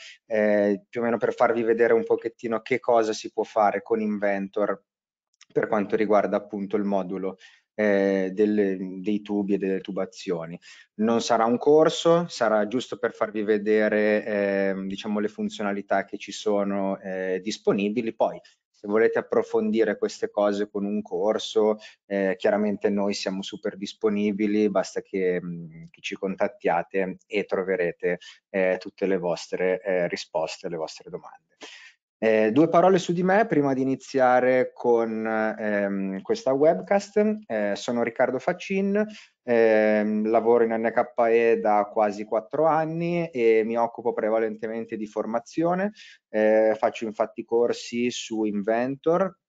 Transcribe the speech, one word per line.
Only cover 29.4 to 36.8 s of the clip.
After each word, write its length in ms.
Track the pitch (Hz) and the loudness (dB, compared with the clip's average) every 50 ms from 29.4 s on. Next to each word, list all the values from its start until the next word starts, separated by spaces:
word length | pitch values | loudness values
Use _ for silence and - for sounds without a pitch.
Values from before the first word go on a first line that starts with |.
| - - - 90 90 92 90 92 - | -6 -10 -4 -2 0 0 0 -2 -2
eh, 260 | 101 92 90 87 82 | -2 -2 0 0 -2
risposte 580 | 95 - - _ - 85 80 78 - - - | -4 -6 -10 _ -4 -4 -4 -4 -8 -10 -10
alle 100 | 87 85 | -8 -8
vostre 320 | 80 78 - - - - 87 | -6 -8 -10 -10 -16 -18 -14
domande. 480 | 87 85 - - - _ _ _ _ _ - - - - - - _ _ _ _ _ - 110 | -14 -14 -14 -16 -20 _ _ _ _ _ -20 -20 -20 -20 -20 -20 _ _ _ _ _ -2 0
Eh, 300 | 110 110 107 110 110 110 | 2 4 4 4 4 4
due 160 | 143 165 160 | 4 4 4
parole 320 | 170 170 175 185 190 175 | 4 4 6 6 4 4
su 120 | 175 - 175 | 2 -2 -2
di 120 | 175 180 | 0 0
me 220 | 185 190 208 226 | 2 2 2 2
prima 280 | 220 170 147 143 135 131 | 2 2 0 2 2 0
di 80 | 131 131 | 0 0
iniziare 880 | 135 131 127 - - - 131 127 127 127 127 123 127 127 127 127 - - | -2 -2 -4 -6 -4 0 2 4 4 4 4 4 4 4 4 2 0 -4
con, 540 | - - 120 117 117 117 113 110 110 110 | -2 2 4 4 4 4 0 -2 -4 -2
ehm, 960 | 110 110 110 110 110 107 110 110 107 104 101 101 98 98 98 98 95 95 95 - | -2 0 0 0 0 -2 -2 -2 -2 0 0 0 0 -2 -2 -4 -4 -6 -6 -4
questa 300 | - - - - 131 135 | -4 -4 -2 0 0 2
webcast. 840 | 139 151 160 185 185 | 4 4 4 4 2